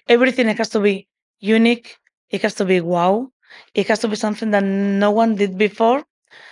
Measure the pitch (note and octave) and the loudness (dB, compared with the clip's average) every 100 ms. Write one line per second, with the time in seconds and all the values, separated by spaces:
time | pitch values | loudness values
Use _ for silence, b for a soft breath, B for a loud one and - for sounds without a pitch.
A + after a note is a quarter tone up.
0 | - A#3+ B3+ B3+ A3+ G#3 A3 A3 G3+ F#3+ | 0 2 4 2 0 0 -2 0 0 -2
1 | - _ _ _ G3 A3 A3+ A#3 - - | -8 _ _ _ 0 2 4 0 -6 -20
2 | _ _ _ F#3+ G#3+ - F#3+ F#3 E3+ F3 | _ _ _ -4 -4 -2 0 0 0 0
3 | F3 G#3 C4 _ b b b - G3 G#3+ | 0 0 -4 _ b b b -4 -2 -2
4 | A3+ G#3 G#3+ G#3 A3+ G#3 G3 G3 G3+ G3 | -2 -4 -6 -4 -2 0 0 -2 -2 0
5 | G#3 G#3 A3+ G#3 G3+ F#3 G#3+ - A3+ C4 | 0 2 0 0 -2 0 -2 0 0 0
6 | - _ _ B B | -4 _ _ B B